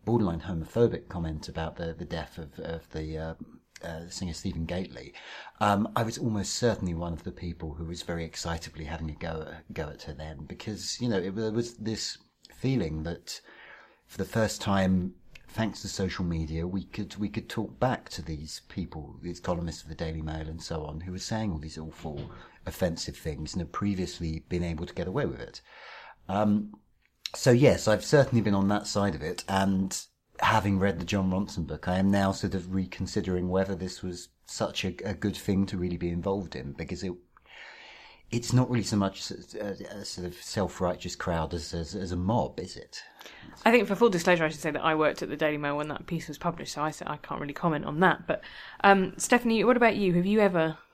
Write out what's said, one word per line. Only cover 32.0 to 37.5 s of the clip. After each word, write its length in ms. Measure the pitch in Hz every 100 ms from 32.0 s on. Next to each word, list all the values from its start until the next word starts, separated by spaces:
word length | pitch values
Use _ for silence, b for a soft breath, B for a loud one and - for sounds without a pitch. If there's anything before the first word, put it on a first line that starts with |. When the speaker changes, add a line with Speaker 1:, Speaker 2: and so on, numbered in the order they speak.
| 98
Speaker 1:
now 220 | 101 98
sort 240 | 95 98 95
of 180 | 87
reconsidering 760 | 95 92 - 95 107 92 90 90
whether 260 | 92 95 92
this 260 | 92 -
was 280 | 92 85 - _ -
such 360 | - 110 -
a, 120 | 92 - 104
a 80 |
good 240 | 92 104 90
thing 300 | - 95 98
to 100 | 92
really 200 | 87 85
be 120 | 85
involved 460 | 87 98 98 87 -
in, 160 | 69
because 320 | - 80 87
it, 100 | 95 87 _ _ B